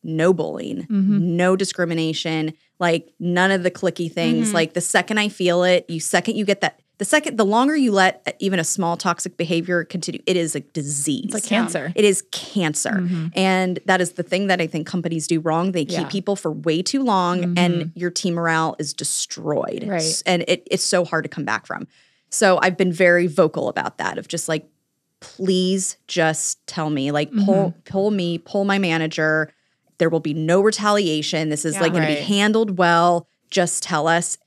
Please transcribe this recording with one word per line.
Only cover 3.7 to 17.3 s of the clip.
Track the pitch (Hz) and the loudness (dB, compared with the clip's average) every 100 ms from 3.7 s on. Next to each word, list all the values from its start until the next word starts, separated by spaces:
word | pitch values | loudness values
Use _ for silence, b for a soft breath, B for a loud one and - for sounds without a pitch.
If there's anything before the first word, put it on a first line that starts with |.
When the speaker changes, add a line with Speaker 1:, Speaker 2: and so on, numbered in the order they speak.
Speaker 1:
clicky | 180 185 175 170 | 0 -4 -2 -6
things." | 170 160 156 220 | -2 0 2 2
Speaker 3:
Mm-hmm. | 175 | 0
Speaker 1:
Like, | 160 | 0
the | 180 | -2
second | - - 180 214 | 0 0 0 -2
I | 208 | -2
feel | 196 180 175 | 0 0 2
it, | 180 180 - | 4 2 0
you, | 165 | -6
second | - - 233 | 0 0 0
you | 214 | -2
get | 202 196 | 0 0
that, | 165 _ _ _ | -2 _ _ _
the | |
second, | 202 302 302 240 | 0 0 0 0
the | |
longer | 196 220 269 302 | 2 4 2 2
you | 254 | 2
let | 196 185 - - | 4 4 2 -10
a, | - | -4
even | 190 190 | -2 0
a | |
small | 156 - 170 170 | -2 -2 -2 -2
toxic | 185 170 180 - | -2 -4 -8 -6
behavior | 170 170 175 175 | -2 -2 0 -2
continue, | 165 180 160 - - | -2 -6 -6 -6 -2
it | 180 | 0
is | 165 147 | 0 -4
a | |
disease. | - - 143 147 - 135 - | -6 -8 -6 -4 -4 -4 -4
Speaker 2:
It's | |
like | 214 - | -6 -2
Speaker 3:
Yeah. | 117 | -2
Speaker 2:
cancer. | - 165 139 | 0 -4 -4
Speaker 1:
It | 175 | 2
is | 208 190 - | 2 2 -4
cancer. | - - 208 160 151 - | -14 -6 -2 -2 -2 -2
Speaker 2:
Mm-hmm. | 190 175 175 160 190 | -2 -2 -2 -2 0
Speaker 1:
And | 190 185 185 175 - | 2 2 0 -2 2
that | 185 | 2
is | 175 | 2
the | - | -4
thing | 175 185 202 | -4 -2 0
that | 180 | 0
I | 160 | 0
think | 160 160 | -4 -4
companies | 185 165 165 151 | -4 -4 -4 -2
do | 165 | -2
wrong. | 160 160 185 | 0 0 0
They | 180 | -2
keep | 143 170 | -2 -4
Speaker 2:
Yeah. | - | -4
Speaker 1:
people | 202 196 | -4 -2
for | 196 165 | -2 -4
way | 151 156 160 | -2 -2 0
too | 185 277 | 0 0
long, | 254 190 175 | 2 2 2